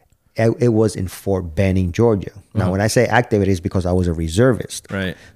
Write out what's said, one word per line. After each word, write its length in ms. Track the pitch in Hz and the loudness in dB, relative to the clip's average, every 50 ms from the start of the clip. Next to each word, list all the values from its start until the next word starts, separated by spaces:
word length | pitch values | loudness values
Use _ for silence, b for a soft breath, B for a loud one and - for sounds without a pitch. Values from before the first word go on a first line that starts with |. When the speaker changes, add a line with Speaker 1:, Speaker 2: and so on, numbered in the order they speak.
| b b _ _ _ _ _ | b b _ _ _ _ _
Speaker 1:
it, 140 | - 113 117 113 - | 0 0 0 0 0
it 100 | 123 120 | 0 0
was 260 | 113 107 110 107 - | 2 2 2 2 0
in 120 | - 98 90 | -2 -6 -8
Fort 460 | - - - 98 98 92 87 82 78 | -8 -10 -6 -4 -4 -2 -4 -6 -2
Benning, 360 | - 98 95 92 95 92 90 | 0 0 2 2 2 0 -2
Georgia. 400 | 87 - 117 117 110 98 82 - - - - _ _ | 0 2 2 2 2 0 -2 -8 -12 -18 -20 _ _
Now, 100 | 107 92 | -2 -2
Speaker 2:
Uh-huh. 80 | 90 | 0
Speaker 1:
when 100 | 92 98 | 0 0
I 60 | 104 110 | 0 2
say 180 | - 131 117 | 2 2 2
activated, 460 | 110 107 117 120 - - 104 98 92 | 4 2 0 2 2 0 2 2 2
it's 80 | 98 85 | 0 0
because 260 | - 95 - 98 87 | -2 -2 -2 -2 0
I 60 | 90 | 0
was 160 | 90 92 90 87 | 0 2 2 0
a 60 | 82 | 0
reservist. 720 | 80 82 80 78 95 123 135 120 - - - - - - - | -2 -4 -2 0 2 2 2 2 0 -4 -10 -12 -16 -14 -10
Speaker 3:
Right. 260 | - 98 95 92 - B B B B | -8 -6 -6 -6 -6 B B B B